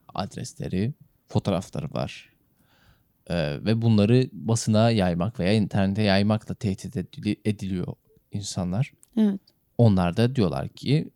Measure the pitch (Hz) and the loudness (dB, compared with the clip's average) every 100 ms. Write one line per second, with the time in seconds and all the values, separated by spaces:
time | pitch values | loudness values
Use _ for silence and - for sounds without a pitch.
0 | _ - 98 - 123 - - 92 113 - | _ -8 -8 -8 -14 -10 -6 -4 -4 -6
1 | _ _ - 107 - 92 - - 73 62 | _ _ -4 -4 -2 -4 -4 -10 -8 -6
2 | 64 - - _ _ _ _ _ _ _ | -8 -10 -20 _ _ _ _ _ _ _
3 | _ _ - 85 76 71 98 113 117 107 | _ _ -6 -2 -2 -2 -2 0 4 4
4 | 104 127 127 85 104 113 - 107 117 110 | 6 4 2 -4 -2 -2 2 4 4 4
5 | 90 85 98 - 90 110 98 104 95 98 | 2 0 -2 -2 0 2 0 0 0 2
6 | 104 98 104 107 - - 107 95 92 - | 2 2 2 0 -4 -6 -4 -6 -8 -10
7 | - - 104 101 110 101 95 92 - - | -10 -8 -6 -4 -4 -4 -4 -6 -6 -10
8 | _ _ _ 104 101 - 90 98 147 _ | _ _ _ -10 -8 -6 -4 -4 -4 _
9 | _ 226 214 196 _ _ _ - 113 95 | _ 0 0 -2 _ _ _ 4 6 6
10 | 87 85 120 131 90 67 - - 110 151 | 2 2 0 2 0 0 -8 -8 -2 -2
11 | - | -2